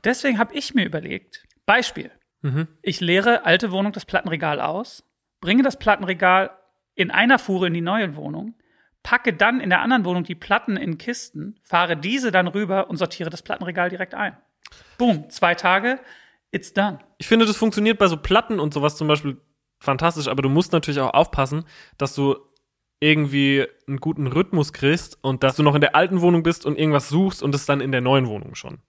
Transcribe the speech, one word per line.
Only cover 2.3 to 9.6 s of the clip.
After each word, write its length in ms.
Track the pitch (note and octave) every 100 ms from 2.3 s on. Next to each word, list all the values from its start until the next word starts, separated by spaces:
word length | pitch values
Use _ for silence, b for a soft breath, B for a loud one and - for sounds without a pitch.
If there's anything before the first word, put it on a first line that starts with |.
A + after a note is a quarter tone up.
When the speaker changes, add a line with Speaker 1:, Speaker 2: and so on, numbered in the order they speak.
| _
Speaker 2:
Mhm. 240 | D3 C3+ D#3+ _
Speaker 1:
ich 200 | - -
leere 440 | F3 F#3 G#3 A#3+ E3
alte 260 | F3 A3
Wohnung 200 | F#3 G3+
das 140 | G3+ -
Plattenregal 560 | F#3+ F#3 D#3+ D#3 D3
aus, 420 | C3+ E3+ - - _ _ _ _
bringe 220 | E3+ A3+
das 140 | C4+ -
Plattenregal 720 | A3 G3+ F#3+ F3+ F#3 F#3 F#3+ - _ _ _ -
in 160 | F3+
einer 280 | - A#3 C4
Fuhre 280 | - F#3+ F3+
in 60 |
die 80 | E3+
neue 340 | E3+ G#3 G3 D3
Wohnung, 380 | D3+ D#3 G#3 A3+ _ _ _ _
packe 300 | - B3 -
dann 260 | D#3+ G#3
in 100 | B3